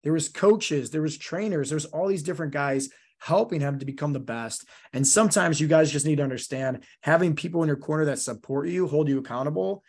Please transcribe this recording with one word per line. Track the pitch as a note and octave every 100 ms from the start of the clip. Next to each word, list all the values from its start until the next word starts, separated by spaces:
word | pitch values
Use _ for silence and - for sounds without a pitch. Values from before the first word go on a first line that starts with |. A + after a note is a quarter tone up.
There | D3
was | D#3+ D3+
coaches, | - G3 G#3+ - D3 A#2
there | D#3
was | D3+ D3+
trainers, | - A3+ G#3+ D#3+ C#3
there | D3+
was | D3+
all | D#3 G3
these | G3
different | D3+ E3 D3+
guys | C#3+ C#3+ C3+ C3+ - _ _
helping | - F3 - E3
him | C#3+ C#3
to | C3+
become | C3+ D3
the | C#3
best. | A#2 A#2 A2+ - - - -
And | B2+ C3+
sometimes | G3+ A3 G3+ F3 C#3+
you | D3+
guys | D#3+ D#3
just | D3
need | C#3+ D3
to |
understand | C#3 B2 - C3 C3 B2+ - _
having | - E3 F3+ D3
people | E3+ E3+
in | D#3
your | C#3
corner | - D#3 D3+
that | C3+
support | - A2 - C#3 E3
you, | F3+ F3+
hold | D3 D3
you | C3+
accountable, | C3+ A#2+ C#3+ E3+ F#3+ G3